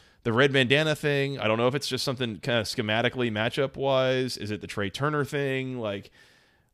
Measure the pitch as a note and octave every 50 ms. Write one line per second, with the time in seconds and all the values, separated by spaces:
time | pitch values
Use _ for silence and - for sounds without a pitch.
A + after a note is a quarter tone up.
0 | - - _ _ - A#2+ A2 A#2+ C#3 C#3+ C3+ C3+ C3 A2+ C3+ D3 D#3 D#3 D3+ -
1 | - D3 C#3+ C#3 C#3 C#3 C#3 B2+ G#2+ A2 A2 A2+ A#2+ B2+ C3+ C#3+ - - B2+ B2
2 | - D3 B2+ G#2+ B2+ A#2 G#2+ F2 - C3 A#2+ A#2 G#2 - - - A2 G#2+ G#2+ A2+
3 | A#2+ A#2+ - B2+ B2 A#2+ G#2+ G#2 A2 B2 - D3 C3+ C3 - C3+ C3+ C#3 C3+ C3
4 | C3 C3 C3 C3 C3 B2 - - - G#2+ G#2 G2 - F2 - G#2+ G2+ G2 - -
5 | C#3 D3+ D3+ D3 C#3 A#2+ D3+ C#3+ C#3+ C3+ C3+ C3 C3 C3 B2+ B2 A2+ G#2 G2+ G2+
6 | - - _ - - - _ _ _ _ _ _ _ _